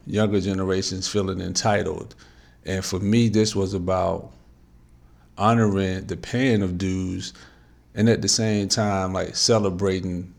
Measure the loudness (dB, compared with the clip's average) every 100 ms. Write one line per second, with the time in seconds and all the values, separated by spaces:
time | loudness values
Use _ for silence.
0 | -4 0 2 2 0 -2 0 0 -2 -6
1 | -4 -2 -2 -4 -4 -2 0 0 0 -6
2 | -10 -18 -20 -20 -20 -16 -6 -6 -4 -2
3 | 2 4 4 4 2 0 -2 -2 -2 0
4 | 0 -4 -8 -18 -20 -20 -20 -20 -20 -20
5 | -20 -20 -16 0 2 4 4 2 0 -2
6 | -6 -10 -6 0 2 2 2 -2 -2 -2
7 | -2 -6 -8 -14 -20 -20 -20 _ _ 0
8 | 4 4 2 0 2 0 0 0 0 0
9 | -2 -2 -4 -2 2 4 2 0 0 0
10 | -4 -6 -8